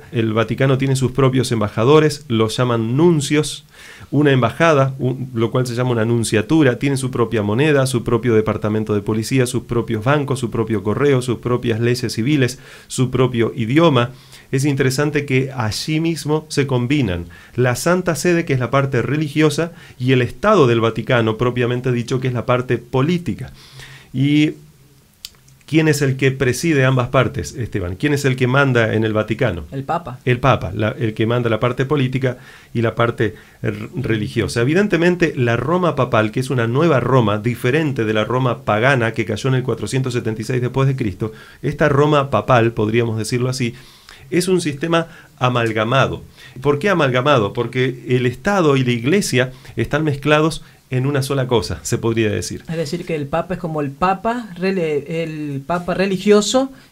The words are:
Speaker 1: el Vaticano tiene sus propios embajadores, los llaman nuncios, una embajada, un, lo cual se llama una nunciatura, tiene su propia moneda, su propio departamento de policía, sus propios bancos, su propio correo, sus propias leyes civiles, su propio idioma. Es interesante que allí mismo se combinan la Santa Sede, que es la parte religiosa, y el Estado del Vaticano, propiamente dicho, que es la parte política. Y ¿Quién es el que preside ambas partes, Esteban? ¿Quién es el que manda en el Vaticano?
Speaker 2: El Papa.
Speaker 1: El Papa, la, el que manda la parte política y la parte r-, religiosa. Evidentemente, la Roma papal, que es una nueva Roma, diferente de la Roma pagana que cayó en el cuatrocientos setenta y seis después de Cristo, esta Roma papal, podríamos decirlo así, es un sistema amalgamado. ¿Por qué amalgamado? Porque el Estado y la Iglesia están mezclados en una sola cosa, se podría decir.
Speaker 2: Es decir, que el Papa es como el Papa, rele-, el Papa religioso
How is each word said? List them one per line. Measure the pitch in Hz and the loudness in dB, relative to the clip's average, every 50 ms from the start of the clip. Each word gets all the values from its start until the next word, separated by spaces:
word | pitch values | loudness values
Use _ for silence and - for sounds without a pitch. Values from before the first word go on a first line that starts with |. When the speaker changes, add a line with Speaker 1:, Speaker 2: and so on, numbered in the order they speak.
| - - | -6 -6
Speaker 1:
el | - 123 113 110 | -4 -2 0 0
Vaticano | 107 110 110 - 117 101 135 135 135 131 | 0 0 0 0 0 0 2 2 2 2
tiene | 135 139 135 | 0 0 0
sus | 131 131 117 | 0 0 0
propios | - - 135 131 131 131 117 - | 0 2 2 2 2 0 0 0
embajadores, | 123 110 107 104 - 113 110 131 151 156 151 151 151 - - - | 0 -2 -2 -2 0 2 4 6 6 6 6 4 0 -4 -6 -2
los | 113 110 110 110 - | 0 0 0 0 0
llaman | - 127 123 117 117 110 113 120 | 0 0 0 0 0 0 0 2
nuncios, | 139 170 180 170 170 131 - 147 147 151 - - - - - - - - - - - - - | 4 4 4 4 4 0 0 0 0 0 -2 -4 -12 -16 -20 -20 -20 -20 -20 -20 -20 -8 -2
una | - 139 151 143 | 0 2 4 4
embajada, | 135 131 117 117 - - 165 165 156 135 135 135 135 131 | 4 4 2 0 2 2 4 4 4 4 2 2 0 -2
un, | 120 127 127 135 127 131 123 | -4 -4 -2 -4 -6 -6 -2
lo | 113 117 107 | -2 -2 0
cual | 120 131 127 | 0 0 -2
se | 127 117 | -2 -2
llama | 120 127 127 | -2 -2 0
una | 120 113 110 | 0 0 0
nunciatura, | 117 120 117 110 - 117 104 104 - 160 160 151 127 120 - | 2 2 0 0 0 0 0 2 2 4 4 4 4 2 0
tiene | 131 139 139 | 0 -2 -2
su | 131 131 123 | -2 -4 -2
propia | - 123 117 110 117 110 | -2 -2 -2 0 0 0
moneda, | 101 101 104 120 147 160 147 139 135 | 0 0 2 2 2 4 4 2 2
su | 131 131 117 104 | 2 0 -2 0
propio | 113 117 113 117 123 113 | 0 0 0 2 2 2
departamento | 110 107 110 104 104 - 104 107 110 110 107 107 | 2 2 0 -2 -2 -2 -2 -2 -2 0 0 -2
de | 104 | -2
policía, | 98 110 110 110 107 - 131 131 123 | 0 -2 -2 -2 -2 0 2 0 2
sus | 120 - 117 - | 0 -2 -4 -4
propios | - 120 117 110 - 117 107 98 | -2 -2 -2 -2 -2 -4 -2 0
bancos, | 131 143 151 139 135 131 123 | 0 0 2 0 -2 -4 -4
su | 123 107 | -4 -4
propio | - 113 110 107 113 101 90 | -2 -2 -2 0 -2 -2 0
correo, | 107 104 113 139 143 139 127 | -2 0 2 2 2 2 2
sus | 123 123 110 101 | 0 -2 -4 -4
propias | - 117 123 120 - 120 113 110 | -2 -2 -2 -2 0 -2 -2 0
leyes | 120 120 123 123 - 110 | 0 0 0 -2 -4 -6
civiles, | - - 110 139 151 143 127 117 - - - - - - - | -4 -2 -2 0 2 2 2 0 -2 -6 -16 -20 -20 -20 -18
su | - - - 127 127 | -8 -4 -2 -2 0
propio | 131 127 131 131 123 117 110 107 - | 2 2 0 2 2 0 0 0 -2
idioma. | - 113 107 135 160 170 165 139 120 120 131 - - - - - - - - | -4 -2 0 2 4 4 4 4 2 0 -2 -4 -14 -20 -20 -20 -20 -10 -4
Es | - 135 135 | -2 0 0
interesante | 151 139 135 135 131 131 - 147 151 151 147 143 | 0 0 2 0 0 2 0 0 0 0 -2 -2
que | 143 131 131 135 135 127 | 0 0 0 0 -2 -4
allí | 131 113 107 101 - - - 156 156 | -4 -4 -4 -4 -6 -4 -2 -2 -2
mismo | 160 165 165 143 - 147 151 156 151 - | 0 -2 -2 -2 -2 -2 -2 -2 -2 -4
se | - 147 143 139 | -2 -2 0 0
combinan | 127 123 120 120 147 151 127 95 87 85 85 87 - - - - - | 0 -2 0 0 0 0 0 0 -2 -4 -6 -10 -14 -20 -20 -8 -2
la | 120 127 123 123 | 0 0 0 0
Santa | - - 165 180 185 180 185 160 | 0 0 0 0 0 0 -2 -2
Sede, | - - 180 175 170 165 | 0 0 0 0 0 0
que | 165 | 0
es | 139 127 | -2 -2
la | 123 120 | -2 0
parte | - 139 135 131 139 120 | 0 0 0 0 0 0
religiosa, | 113 117 139 151 160 139 - 139 156 151 139 156 165 170 - - - - - - | 0 0 -2 -2 -2 -2 0 2 2 2 2 0 -4 -4 -6 -14 -20 -18 -10 -4
y | 123 127 | 0 2
el | 131 127 | 2 2
Estado | 123 110 - - - 208 220 185 143 120 | 2 0 -2 -2 2 4 6 6 6 6
del | 117 113 | 4 4
Vaticano, | 110 113 110 120 107 - 131 120 113 110 110 | 2 0 0 -2 -2 0 2 2 2 2 0
propiamente | - 120 123 120 123 123 117 123 123 123 131 | 0 0 -2 0 0 -2 -2 -2 -2 -2 -2
dicho, | 123 120 117 - 135 127 | -2 -2 -2 -2 -4 -2
que | 131 131 | -2 -2
es | 123 | -4
la | 120 - | -2 0
parte | - 123 123 123 - 123 113 | 0 0 0 0 0 -2 -4
política. | - - - 131 135 160 180 170 175 - 98 - 131 - - - - - - - - - - - - - - | -4 -2 -2 0 2 2 0 -2 -2 -4 -6 -8 -8 -14 -16 -20 -20 -20 -20 -20 -20 -20 -20 -20 -16 -8 -2
Y | 127 135 143 147 151 151 156 - - - - - _ - _ _ _ _ _ _ _ - - _ _ _ - - _ _ | 0 2 2 4 4 2 2 0 -6 -14 -20 -20 _ -20 _ _ _ _ _ _ _ -20 -20 _ _ _ -20 -20 _ _
¿Quién | - 143 160 160 156 | 0 2 2 4 4
es | 147 147 | 2 2
el | 147 135 135 | 2 0 0
que | 131 131 135 | 2 0 0
preside | 131 135 139 123 123 - - 170 156 139 131 | 2 0 0 0 0 0 0 2 2 4 4
ambas | 131 135 127 123 127 | 4 2 2 0 2
partes, | - 135 120 104 - - 87 - - | 2 2 2 2 -2 -6 -8 -8 -8
Esteban? | 143 113 - - 104 90 87 92 | -8 -8 -6 -4 -4 -4 -6 -4
¿Quién | - - 147 147 | -2 0 0 0
es | 139 143 | 2 0
el | 135 131 | 0 0
que | 131 127 | 2 0
manda | 120 127 139 143 139 120 117 113 110 110 | 2 2 4 4 4 4 2 2 2 2
en | 107 | 0
el | 110 110 | 0 0
Vaticano? | 107 107 107 - 113 104 135 113 87 82 76 - | 0 0 0 -2 -2 -2 0 -2 -2 -4 -8 -10
Speaker 2:
El | - 135 | -10 -10
Papa. | 139 - 165 170 - - 127 - - | -6 -4 -6 -6 -6 -8 -12 -6 -2
Speaker 1:
El | 127 123 123 | -2 0 2
Papa, | - 135 113 - - 92 | 2 2 2 2 0 -4
la, | 101 107 107 107 | -4 -2 -2 -2
el | - - 120 110 | -2 -2 -4 -2
que | 107 - 110 | -2 0 0
manda | 110 120 123 120 117 | 0 0 0 0 0
la | 110 107 | 0 0
parte | 123 123 127 - 135 | 0 -2 -2 -2 -2
política | 135 151 143 131 127 127 135 131 127 120 - - - - - - - | 0 0 0 0 0 -2 -2 -2 -2 -4 -6 -12 -20 -20 -20 -16 -8
y | - 120 | -4 -2
la | 113 113 110 | -2 0 0
parte | - 117 117 117 - 113 104 - - - - - - | 0 0 0 0 0 -2 -2 -4 -8 -18 -20 -14 -8
r-, | - 113 104 104 110 127 - | -6 -6 -6 -6 -8 -10 -8
religiosa. | 156 123 - 113 - 135 135 - 120 98 - - 120 | -6 -4 -2 -2 -2 -4 -4 -2 -2 -2 -2 0 0
Evidentemente, | 120 131 156 185 214 208 - 160 170 180 180 175 170 151 - | 0 0 0 0 0 0 0 2 2 2 2 2 0 -2 0
la | 139 123 117 117 | 0 0 0 0
Roma | 117 120 135 170 185 180 160 139 | -2 -2 -2 -2 0 0 0 0
papal, | 135 123 127 127 110 107 107 | -2 -2 0 2 0 0 0
que | 107 131 | -2 -4
es | 131 131 | -4 -2
una | 143 123 117 113 | -2 -2 0 0
nueva | 120 139 165 170 147 123 | 2 2 2 4 2 2
Roma, | - 117 127 131 113 101 104 107 | 2 4 4 4 4 2 0 0
diferente | 104 123 120 - - 123 127 156 165 147 135 123 113 | -2 -4 -4 -2 -2 0 0 0 0 -2 -2 -2 -2
de | 107 | 0
la | 107 107 107 | 0 0 0
Roma | 110 120 127 131 123 113 - | 0 0 0 0 -2 -2 -2
pagana | - - 104 107 113 135 143 123 113 113 | -2 0 0 2 2 2 2 2 0 -2
que | 110 - 110 | -2 -2 -4
cayó | - 107 101 - 131 | -4 -4 -2 -2 0
en | 131 | 0
el | 127 127 | 0 0
cuatrocientos | 131 113 - 113 - 135 131 127 131 117 | -2 -4 -4 -4 -4 -2 -2 -2 -2 -2
setenta | 120 104 113 110 110 | -2 -2 -4 -4 -4
y | 107 | -4
seis | - 127 123 | -4 -2 -2
después | 123 120 - 135 135 | -2 -2 0 0 2
de | 135 135 | 2 0
Cristo, | 131 123 104 92 - 113 107 - - - - - - | 0 -2 -4 -4 -4 -6 -8 -8 -10 -20 -20 -14 -8
esta | - 143 151 - 156 147 | -6 -4 -2 0 2 2
Roma | 143 139 147 151 151 143 135 131 | 4 4 4 4 4 2 2 0
papal, | 113 107 - - 131 120 113 117 | -2 -2 2 2 4 4 4 2
podríamos | 117 - 107 107 110 120 117 113 110 110 | 0 0 -2 0 0 0 0 0 -2 -4
decirlo | 107 - 127 120 123 127 | -4 -4 -2 -2 -2 -2
así, | 127 - 120 117 - - - - - - - - - - - - | -2 -2 -4 -4 -6 -8 -16 -20 -20 -20 -20 -20 -20 -20 -10 -4
es | - 175 175 | -2 -2 0
un | 190 185 175 | 2 2 0
sistema | 175 156 139 135 156 165 170 165 165 - - - - - - - | 0 -2 -6 -4 -2 0 0 0 0 -2 -8 -20 -20 -18 -6 -2
amalgamado. | 131 127 123 120 117 113 107 110 107 113 131 135 117 90 87 - - - - - - - - - | 0 0 2 2 0 0 0 0 0 0 2 2 2 0 -2 -6 -12 -16 -20 -20 -20 -20 -10 -4
¿Por | 131 143 143 139 | 0 0 0 2
qué | 196 202 | 2 0
amalgamado? | 190 170 151 131 120 127 123 147 147 123 104 101 | 2 2 2 2 2 2 2 4 4 4 2 0
Porque | 101 123 117 113 113 127 127 135 135 - - - | 0 -2 -4 -2 -2 -2 -2 -2 -2 -6 -2 0
el | 127 123 120 | 0 2 2
Estado | 123 120 - - 202 202 196 165 151 139 | 0 -2 -2 -2 0 2 2 4 4 2
y | 131 131 | 2 2
la | 123 | 0
Iglesia | 120 117 113 139 175 208 - - - 123 127 131 - - - - - | -2 -2 0 0 0 0 0 0 0 0 0 0 -4 -14 -20 -10 -6
están | 117 117 - - 147 156 | -4 -4 -2 -2 -2 0
mezclados | 151 135 135 - 147 151 151 156 165 156 - - - - - _ - | 0 -2 -2 0 2 2 4 2 2 -2 -4 -12 -18 -20 -20 _ -6
en | 131 127 127 | -4 -2 -2
una | 143 147 135 | 0 0 -2
sola | 131 - 143 135 127 123 | -2 -2 -2 -2 0 0
cosa, | 127 110 - - 92 - | 0 0 0 -2 -6 -8
se | - - 120 110 | -6 -4 -4 -2
podría | 110 117 113 113 110 104 | -2 0 0 0 0 0
decir. | 101 101 98 - 104 - - - | 0 -4 -6 -8 -10 -12 -10 -8
Speaker 2:
Es | 165 | -6
decir, | 165 160 139 175 170 175 | -6 -6 -6 -6 -8 -6
que | - 165 | -6 -6
el | 151 143 | -6 -6
Papa | 139 160 165 170 - 185 | -4 -4 -4 -4 -4 -6
es | 175 | -6
como | - 165 156 151 | -6 -6 -4 -4
el | 147 135 | -4 -6
Papa, | 139 - 180 185 190 185 - 226 233 247 233 196 175 | -4 -2 -2 -2 -2 -2 -2 -4 -4 -4 -6 -10 -8
rele-, | 175 180 190 190 185 165 156 151 143 131 - 165 165 165 | -4 -4 -2 -2 0 -2 -2 -2 -4 -4 -4 -6 -6 -6
el | 160 156 151 151 147 139 139 139 | -6 -6 -8 -6 -6 -6 -6 -6
Papa | - 170 175 175 185 175 | -4 -4 -4 -4 -4 -2
religioso | 175 185 202 190 180 190 208 208 208 208 - - 262 269 262 - - - - | -2 0 -2 -2 0 4 4 6 6 4 2 0 0 0 -2 -6 -14 -18 -10